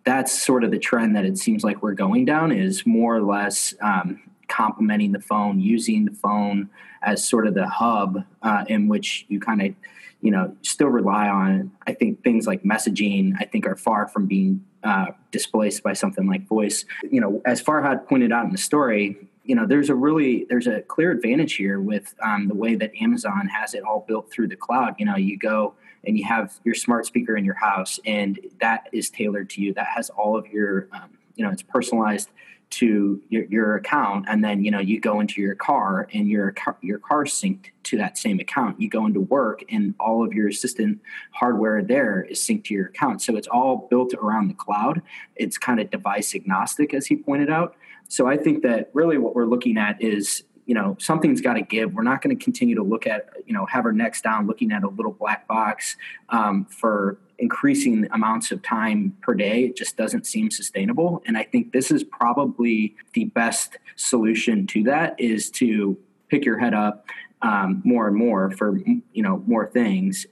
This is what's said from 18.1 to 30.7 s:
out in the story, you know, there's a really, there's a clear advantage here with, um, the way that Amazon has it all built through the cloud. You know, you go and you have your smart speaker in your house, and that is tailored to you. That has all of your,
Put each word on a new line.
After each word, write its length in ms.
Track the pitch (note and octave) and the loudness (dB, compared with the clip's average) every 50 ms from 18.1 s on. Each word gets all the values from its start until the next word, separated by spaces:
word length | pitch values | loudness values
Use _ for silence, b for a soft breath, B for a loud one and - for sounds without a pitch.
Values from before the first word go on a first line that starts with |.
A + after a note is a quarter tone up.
| C#3 C3 A#2+ A2 | 2 4 4 4
out 120 | A#2 A#2 A2+ | 2 2 0
in 60 | F#2 | 0
the 80 | F#2 F#2+ | -2 -4
story, 720 | - - D3+ D3 C#3+ B2 A2 G#2 G2+ G2+ G2+ - - - _ _ - | -2 0 2 2 2 4 2 2 0 0 -4 -8 -14 -20 _ _ -4
you 100 | - C3 | 0 0
know, 120 | A#2 A2+ | 2 4
there's 220 | G2+ C3+ D3 C#3+ C#3+ | 4 4 4 4 4
a 60 | C3+ | 2
really, 520 | B2 C3 D3 D#3 D#3+ C#3+ C3 A#2+ G2+ - - | 2 4 4 4 4 2 2 2 0 0 0
there's 180 | B2 A#2+ A#2+ | 0 0 0
a 140 | B2 A2 G#2 | 0 -2 -2
clear 300 | - - - - D#3+ F3+ | -4 -6 0 2 2 2
advantage 420 | D#3+ A2 - A2+ B2+ D#3 E3 - - | 2 2 2 2 2 2 2 0 -2
here 240 | - G2 G2 G2 G2 | -2 -2 -2 0 0
with, 340 | G2 G#2 G#2+ G2+ - - - - - | -2 -2 -2 -4 -4 -8 -12 -6 -2
um, 240 | A2 G#2+ G2+ G2+ G2 | -2 0 0 0 -2
the 60 | G#2 | -2
way 200 | G2 A2+ A2+ A2+ | 0 0 0 0
that 160 | G2 A2 G#2+ - - | 0 -2 -4 -4 0
Amazon 460 | A2 - A#3+ - - G#2+ G3 G3+ G3+ | 2 2 2 2 0 -2 -2 -2 -2
has 260 | - - G#2+ A2 - | -2 -4 -4 -4 -4
it 120 | - G2+ G2 | -6 -6 -4
all 200 | G#2+ G#2+ G#2 - - | -2 -2 -2 -2 -2
built 240 | A2 G#2+ - - | -4 -4 -4 -6
through 160 | - - A2+ F#2 | -4 -2 -2 -2
the 80 | - | -2
cloud. 400 | - - - A#2 C3 B2 A2+ G2 - | -6 -6 -2 0 0 0 -2 -2 -2
You 80 | G#2+ | -2
know, 100 | G#2 G2+ | 0 2
you 220 | G2 F#2+ G2+ G2+ G2 | 2 0 0 -2 -2
go 360 | - A2 A2 G#2+ G#2+ G2+ - b b b b b | -2 -2 0 0 0 -2 -4 b b b b b
and 160 | b G2+ A2 G#2 | b -2 -2 0
you 60 | G2 | 0
have 340 | A2 A#2 A2+ G#2 G2 - - - | 0 0 -2 -2 -4 -8 -6 -4
your 100 | A#2 A2+ | -2 -2
smart 320 | - - - A#2 A2+ A2+ | -2 0 0 0 0 0
speaker 300 | - - B2 A#2+ A#2 A2 | -2 -2 -2 -2 0 -2
in 80 | G#2+ G2 | 0 0
your 100 | G2 F#2+ | -2 -2
house, 460 | - A2 G#2 G2 F#2+ F#2 - - - - | 0 0 0 0 0 -4 -6 -8 -8 -4
and 360 | A2 G#2+ G#2 G2+ G2 G2 - - - - - | -4 -2 0 0 -2 -2 -4 -8 -14 -6 -2
that 280 | A2+ A2+ A2+ A2 - - | 0 0 0 0 -2 -6
is 200 | - A2 - - | -6 -6 -6 -6
tailored 380 | - - A2 G#2+ G2 G2+ G2 - | -6 -4 -4 -2 -2 -4 -6 -8
to 100 | - G2+ | -6 -4
you. 120 | G2+ G2+ F#2+ | -2 -2 -2
That 120 | G#2 G2+ | -4 -4
has 240 | - - A#2 A2+ - | -4 -4 -6 -6 -6
all 260 | - G2+ G#2+ G#2+ A2 | -4 -2 0 0 0
of 120 | A2 G2+ - | -2 -2 -4
your, 400 | G#2 G#2+ G#2 G2 | -2 -2 0 0